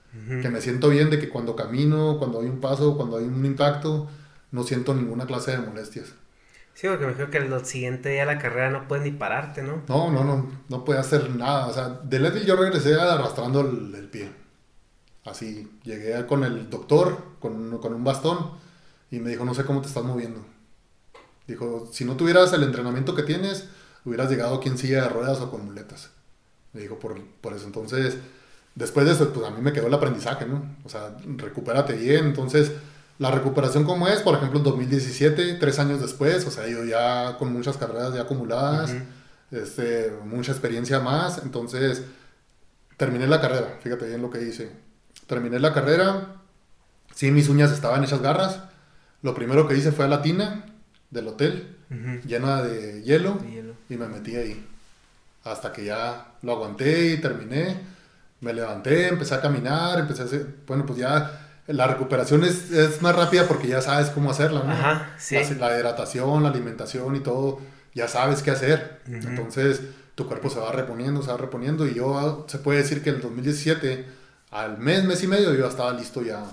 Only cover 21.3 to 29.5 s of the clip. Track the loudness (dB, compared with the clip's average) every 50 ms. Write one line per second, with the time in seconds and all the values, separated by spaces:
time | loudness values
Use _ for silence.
21.3 | _ _ _ -12 -10 -6 -6 -6 -6 -6 -8 -10 -8 -6 -4 -4 -2 2 4 6
22.3 | 8 8 8 8 8 4 4 2 2 -2 -2 -2 -2 -2 -2 -2 -2 -2 0 -2
23.3 | -2 -2 -2 -4 -4 -6 -10 -14 -20 -20 -20 -20 -20 -14 -8 -6 -4 -2 0 0
24.3 | 0 0 0 -2 -2 -2 -2 -2 -2 -2 0 2 2 2 2 2 0 -2 0 0
25.3 | -2 -2 -4 -8 -8 -10 -10 -12 -12 -14 -16 -16 -18 -20 -20 -20 _ _ _ _
26.3 | -20 _ _ _ _ _ _ -20 -16 -14 -14 -12 -12 -10 -10 -10 -10 -10 -14 -18
27.3 | -18 _ -12 -10 -10 -10 -12 -10 -10 -10 -8 -4 -2 0 0 0 -2 -6 -12 -16
28.3 | -20 -20 -20 -20 -20 -20 _ _ -10 -8 -6 0 4 4 6 6 6 6 4 2
29.3 | 2 -2 -6 -6